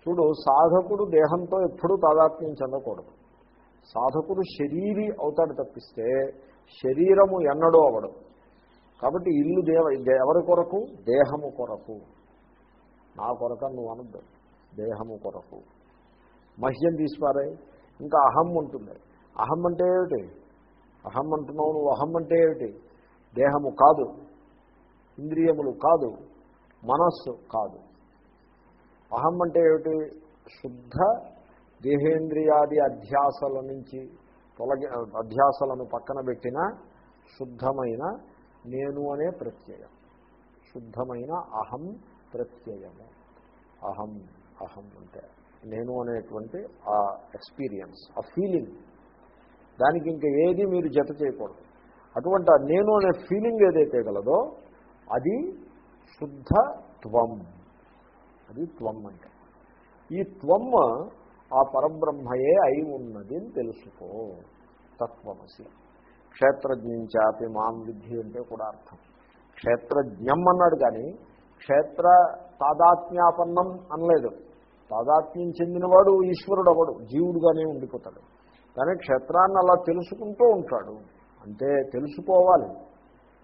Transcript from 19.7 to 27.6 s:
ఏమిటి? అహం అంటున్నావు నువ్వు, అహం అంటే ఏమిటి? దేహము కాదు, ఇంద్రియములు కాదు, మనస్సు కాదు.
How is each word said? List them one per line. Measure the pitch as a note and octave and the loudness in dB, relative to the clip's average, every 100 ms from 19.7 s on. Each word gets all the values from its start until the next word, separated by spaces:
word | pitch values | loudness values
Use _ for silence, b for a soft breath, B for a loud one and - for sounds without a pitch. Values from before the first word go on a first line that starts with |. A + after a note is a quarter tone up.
| F3 | 0
ఏమిటి? | F3+ F3+ F3+ A#2+ F2 - _ _ _ _ _ _ G2+ | 0 0 -2 -6 -8 -18 _ _ _ _ _ _ -10
అహం | A2+ D3+ | -6 -4
అంటున్నావు | D3+ C#3 D3+ D3+ | -4 -6 -4 -2
నువ్వు, | D#3 C#3+ | -2 0
అహం | C3 D3+ E3 | 0 -2 -4
అంటే | E3 E3 | 0 2
ఏమిటి? | D#3+ D3+ A2+ G2+ - b b b _ A#2 | 2 0 -8 -12 -20 b b b _ 0
దేహము | C#3 D3 C#3 | 2 0 -2
కాదు, | - C#3 D3+ A#2 - - _ _ _ _ _ _ _ _ - | 6 6 6 0 -8 -20 _ _ _ _ _ _ _ _ -14
ఇంద్రియములు | D3+ D#3 E3 D3 C#3 | -6 0 2 2 -2
కాదు, | - D3 E3 B2 G2+ - _ _ _ _ _ A2+ | 0 2 2 0 -8 -18 _ _ _ _ _ -2
మనస్సు | C#3+ F3 E3+ C3 | 2 2 0 -8
కాదు. | A#2+ - A2+ | -14 -8 -6